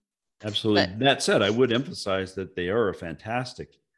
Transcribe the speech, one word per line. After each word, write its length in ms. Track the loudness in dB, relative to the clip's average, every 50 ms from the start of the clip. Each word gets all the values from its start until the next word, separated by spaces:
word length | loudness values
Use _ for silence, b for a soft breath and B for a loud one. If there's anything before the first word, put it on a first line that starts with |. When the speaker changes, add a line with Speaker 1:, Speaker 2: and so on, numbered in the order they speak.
| _ _ _ _ _ _ _ _
Speaker 1:
Absolutely. 440 | -10 -6 -6 -2 2 4 4 4 4
Speaker 2:
But 140 | 0 -2 0
Speaker 1:
That 220 | 2 2 2 2
said, 200 | 2 2 4 4
I 80 | 4 4
would 240 | 4 4 4 4 4
emphasize 600 | 0 -2 -4 -8 -8 -4 -2 -2 -2 -2 -4 -6
that 200 | -8 -8 -8 -6
they 140 | -6 -4 -2
are 180 | 0 2 0
a 60 | 0 -2
fantastic 800 | -4 -8 -10 -10 -10 -10 -6 -6 -6 -6 -8 -12 -16 -16 -16 _ _ _ _ _